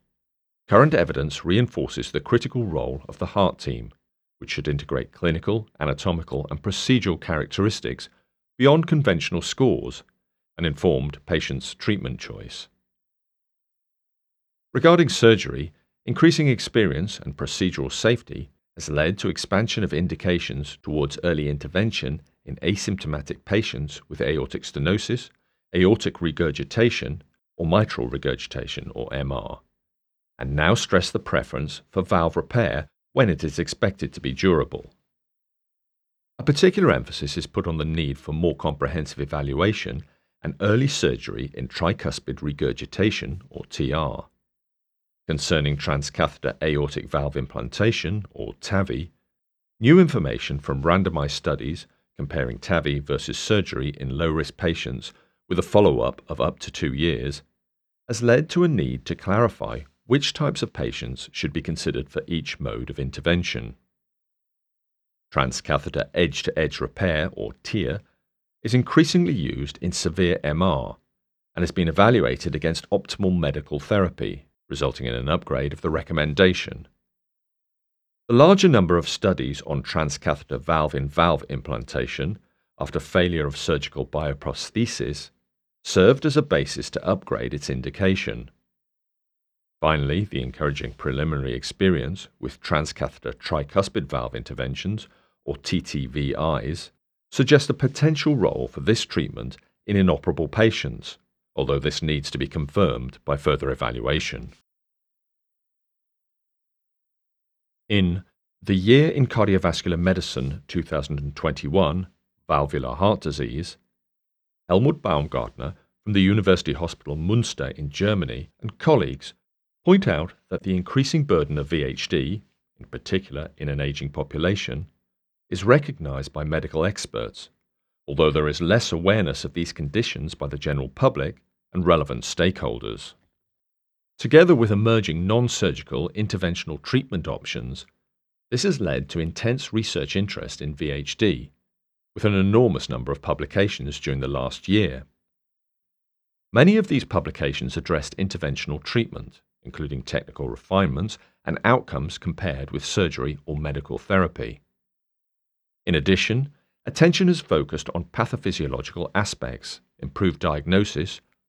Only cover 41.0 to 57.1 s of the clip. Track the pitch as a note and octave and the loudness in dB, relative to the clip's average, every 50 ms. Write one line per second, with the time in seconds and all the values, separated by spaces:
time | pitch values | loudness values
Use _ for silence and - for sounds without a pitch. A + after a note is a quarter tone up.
41 | - D2 B1 A#1+ - - G1+ A1+ C2+ C#2+ - - B1+ B1 - - D#2+ E2+ G#2 - | 0 0 0 -2 -6 -10 -8 -8 -8 -8 -8 -10 -10 -8 -4 -2 0 0 0 0
42 | - C#2+ C#2 - - C2+ C2+ - - D2 C#2+ - D2 C2 A#1+ - - - - - | -4 -6 -6 -4 -8 -8 -8 -6 -6 -6 -2 -2 -2 -2 -2 -4 -10 -10 -2 0
43 | F#2+ A2 - - - - - F#2 - - - - - - - - D2+ C2 C#2+ D#2+ | 2 2 2 -2 -6 -8 -10 -10 -12 -14 -14 -14 -14 -12 -4 -4 -2 0 0 -2
44 | D#2 C2 - - - _ _ _ _ _ _ _ _ _ _ _ _ _ _ _ | -2 -4 -6 -8 -12 _ _ _ _ _ _ _ _ _ _ _ _ _ _ _
45 | _ _ _ _ _ - D#2+ C#2+ - - F2 D#2 D2 D2 C#2+ C#2+ - - C#2+ C#2+ | _ _ _ _ _ -4 -4 -4 0 0 0 2 2 0 -2 -2 -2 -2 -2 -2
46 | C#2 - - - E2 D2 - - - C2 - - D#2 D#2+ D2 C#2+ D2 C#2+ - - | -4 -6 0 0 0 0 -2 -6 -6 -6 -4 -2 -2 0 0 0 0 -2 -4 -8
47 | - - - D2 C#2+ C#2+ - C#2 C2 - - - A#1+ - - - G#2 A2+ A2 - | -8 -4 -2 -2 -2 -2 -4 -4 -6 -6 -8 -8 -8 -8 -2 0 0 0 0 0
48 | - D#2+ G2+ G#2+ F#2 - - C#2+ G#1+ G#1 G1+ _ - - G2 F#2+ G2 - A#1 C2+ | -4 -4 -4 -6 -8 -10 -12 -12 -12 -12 -12 _ -6 -2 0 0 0 0 -4 -6
49 | F2+ - _ _ _ _ _ _ _ _ _ _ _ _ _ _ A2 B2+ E3 F#3+ | -8 -10 _ _ _ _ _ _ _ _ _ _ _ _ _ _ 6 8 10 10
50 | F3+ D3 - A2 D#2 C2 A1+ - - - C#2+ C#2+ - - C#2 C2+ C2+ E2 F2 F#2+ | 8 8 4 0 0 -2 -4 -4 -6 -6 -6 -6 -4 -4 -4 0 4 4 4 4
51 | F#2 F#2 E2+ D2+ C#2+ C#2+ - - - F2 C#2+ - A1+ C#2 E2 - - _ _ _ | 4 2 0 0 -2 -2 -4 -4 -2 -2 -2 -2 -4 -8 -8 -8 -12 _ _ _
52 | _ _ _ - D2 C#2+ - D#2+ B1 B1 A#1 - - - F2 E2 C#2+ D2+ C#2+ C#2+ | _ _ _ -10 -8 -6 -4 -4 -4 -4 -6 -8 -2 0 0 2 2 0 -2 -2
53 | C#2 - C#2 C2+ - - A#1 - - - A2 G2+ F2+ - - B1+ C2+ C#2+ C#2 - | -2 -4 -4 -4 -4 -6 -8 -8 0 0 2 2 2 -2 -6 -4 -4 -6 -6 -6
54 | C2+ C2 B1+ D2 E2 E2 D#2 D#2 D2+ - - - F#2+ E2+ E2 - - A#1+ B1+ - | -8 -6 -2 0 0 0 0 0 -2 -4 -6 -4 -2 -2 -2 -2 -6 -8 -8 -8
55 | - - - _ _ _ _ _ _ _ F2+ E2 - - - G#2 G2+ F2 C#2 A#1 | -10 -14 -18 _ _ _ _ _ _ _ -2 -2 -2 4 4 6 6 6 4 2
56 | A#1 C2 C#2+ - _ - D#2 - B1+ D#2+ - - - - - - E2 C#2+ B1+ C#2 | 0 -2 -4 -8 _ -12 -4 -2 -2 -2 -2 -6 -14 -14 -8 -4 -4 -4 -2 0
57 | D#2+ E2+ | 0 0